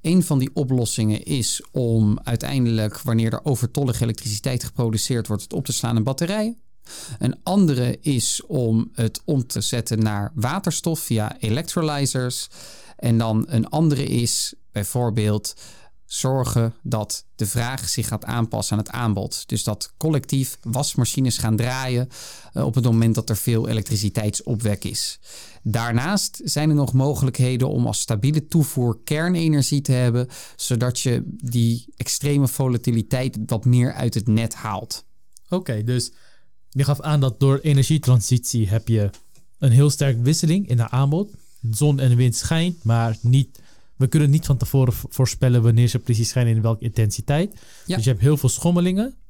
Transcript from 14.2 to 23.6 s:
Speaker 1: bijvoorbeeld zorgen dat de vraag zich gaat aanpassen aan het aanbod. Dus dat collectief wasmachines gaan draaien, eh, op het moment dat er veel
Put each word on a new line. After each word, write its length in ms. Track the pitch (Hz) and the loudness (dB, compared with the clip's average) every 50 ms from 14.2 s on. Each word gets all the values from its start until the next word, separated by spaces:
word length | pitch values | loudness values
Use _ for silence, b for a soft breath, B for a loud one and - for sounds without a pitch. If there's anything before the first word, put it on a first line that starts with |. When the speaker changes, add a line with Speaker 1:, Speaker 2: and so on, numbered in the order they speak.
| 120 117 - - - - - - - - | 0 0 -2 -2 -4 -6 -8 -14 -20 -10
Speaker 1:
bijvoorbeeld 800 | - 104 101 - - 123 123 117 104 110 104 107 104 107 - - - B B B B B B B B - - | -6 -6 -6 -2 -2 -2 0 0 0 2 2 2 0 0 -4 -8 -12 B B B B B B B B -20 -16
zorgen 680 | - - - - 131 135 135 123 120 110 120 117 113 - - | -10 -8 -4 -2 0 0 0 -2 0 0 0 0 0 -2 -6
dat 420 | - - 113 110 104 - - - - - - | -6 -4 -4 -4 -4 -4 -8 -12 -12 -18 -6
de 100 | - - | -6 -4
vraag 420 | 98 - 120 117 123 131 135 - - | -2 -2 -2 -2 -2 -4 -6 -6 -4
zich 200 | - - 117 - | -4 -4 -4 -4
gaat 160 | 117 104 - | -6 -6 -6
aanpassen 520 | - 120 120 113 110 - 107 104 - 107 | -4 -2 -2 -2 -2 -2 -4 -2 -2 -2
aan 60 | 104 | -2
het 100 | 104 - | -2 -4
aanbod. 500 | - 123 120 110 101 98 95 - - - - - | -6 -2 -2 0 0 -2 -4 -6 -8 -12 -8 -6
Dus 160 | - 107 - | -6 -4 -4
dat 280 | 110 104 - - - - | -4 -6 -6 -8 -14 -10
collectief 600 | - - 160 156 139 - - - 135 131 - - - | -4 -2 -2 -2 -2 -2 -2 -2 -2 -2 -4 -8 -10
wasmachines 760 | - 117 113 123 147 - - - 120 - - 143 131 123 - - | -8 -6 -4 -4 -4 -2 0 0 0 0 0 0 0 0 0 0
gaan 180 | 127 110 110 | 0 0 0
draaien, 520 | 107 113 123 127 131 131 127 123 120 127 123 B B B B B B B B | 0 0 -2 -2 -4 -4 -2 -2 -2 -2 -4 B B B B B B B B
eh, 120 | B - - | B -2 -2
op 100 | - 117 | 0 0
het 100 | 131 117 | 0 2
moment 300 | 123 113 113 113 113 110 | 4 4 4 4 4 2
dat 160 | 110 110 - | 0 -2 -2
er 60 | 113 | -4
veel 320 | - - 123 117 110 | -2 0 0 0 0